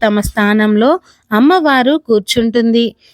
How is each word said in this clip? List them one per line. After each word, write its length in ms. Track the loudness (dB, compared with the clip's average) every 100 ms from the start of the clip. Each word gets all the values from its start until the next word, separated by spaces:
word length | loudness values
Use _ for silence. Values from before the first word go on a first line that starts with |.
| -2
తమ 140 | -2
స్థానంలో 800 | -4 -2 0 0 0 2 0 0 -6 _ _
అమ్మవారు 640 | 0 2 2 0 0 0 -2
కూర్చుంటుంది. 1000 | -2 -2 -2 -4 -2 -2 0 0 -2 -6 _